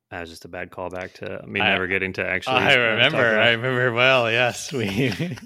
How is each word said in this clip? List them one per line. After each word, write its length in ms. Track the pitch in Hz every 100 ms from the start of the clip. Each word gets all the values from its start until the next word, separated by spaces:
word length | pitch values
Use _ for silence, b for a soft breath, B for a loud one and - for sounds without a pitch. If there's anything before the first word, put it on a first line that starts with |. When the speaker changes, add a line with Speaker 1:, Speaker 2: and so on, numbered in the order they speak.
| _
Speaker 1:
that 100 | 92
was 80 | 82
just 140 | 82 87
a 20 |
bad 240 | 90 90
callback 420 | - 90 90 92 -
to 300 | 98 98 -
me 160 | 101
Speaker 2:
I, 80 | 104
Speaker 1:
never 120 | 98 92
getting 260 | 95 95
to 120 | 92 92
actually, 300 | 92 127 131
Speaker 2:
I 100 | 117
Speaker 1:
uh, 40 |
talk 80 | 135
Speaker 2:
remember. 560 | 117 113 127 - 120
Speaker 1:
about 100 | 110 117
Speaker 2:
I 40 |
remember 420 | 117 123 123 127
well. 380 | 113 131 131 117
Yes, 420 | 117 123 - -
we 640 | 139 104 98 131 92 170 135